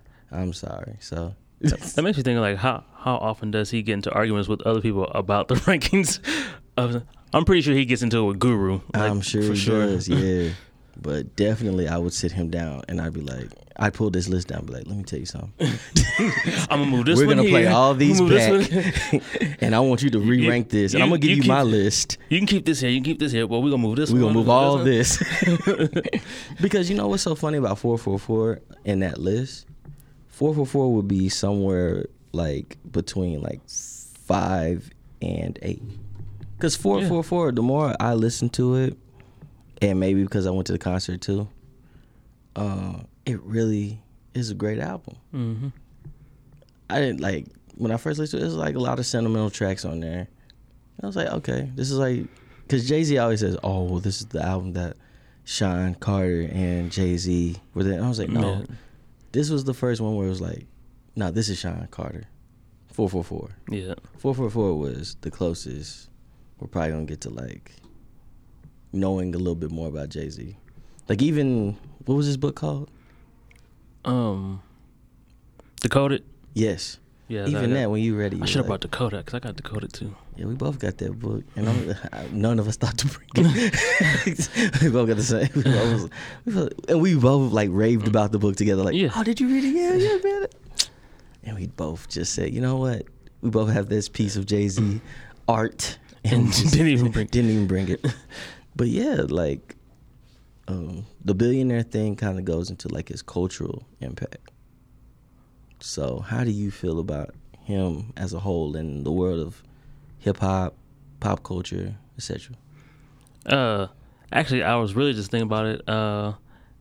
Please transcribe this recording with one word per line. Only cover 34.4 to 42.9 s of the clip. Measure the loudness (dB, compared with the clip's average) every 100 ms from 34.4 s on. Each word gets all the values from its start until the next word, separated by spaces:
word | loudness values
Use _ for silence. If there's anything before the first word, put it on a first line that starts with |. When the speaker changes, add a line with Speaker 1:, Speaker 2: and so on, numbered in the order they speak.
| 2 0 0 -2 -8 -20 -20 -10
Speaker 1:
and | -6 -4 -4 -6
eight. | -8 -8 -10 -12 -12 -12 -12 -12 -14 -2
'Cause | -2 0
four | 2 2 2
four | 0
four, | 0 0 2
Speaker 2:
Yeah. | 2
Speaker 1:
the |
more | 2 2 0 0
I | 0
listen | 2 2 0 -2
to | 0 2 2
it, | 0 -2 -14 -20 -20 -20 -20 -20 -20 -2
and | 0 2
maybe | 4 2
because | 2 0 0
I |
went | 0 -2
to |
the | -2
concert | -2 -2 -4 -6
too, | -4 -4 -4 -12 -20 -20 -20 -20 -20 -20 -20 _ _ -6
uh, | -4 -4 -6